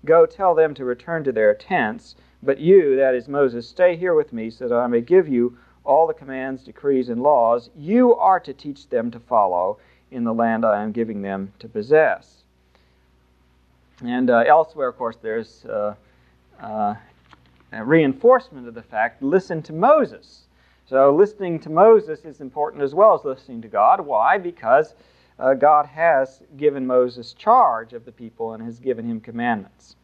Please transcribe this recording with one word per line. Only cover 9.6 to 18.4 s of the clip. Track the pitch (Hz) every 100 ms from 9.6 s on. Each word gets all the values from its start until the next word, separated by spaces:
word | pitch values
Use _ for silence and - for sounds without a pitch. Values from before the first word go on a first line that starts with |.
| 92 107 _ _ _
in | 131
the | 117
land | 113 117 113
I | 113 104
am | 107
giving | 110 113 101
them | 98 98 98 _
to | 113
possess." | 110 107 151 147 92 _ _ _ _ _ _ _ _ _ _ _ _ _ _ _ _ _ _
And, | 120 123 127
uh, | 120 120
elsewhere, | 151 156 151 131
of | -
course, | 120 113
there's, | 113 110 110 _
uh, | - 110 104 104 _ _ _ _ _ _
uh, | 107 107 104 107 _ _ _ _ _ _ _
a | 110
reinforcement | 110 160 147 135 233 254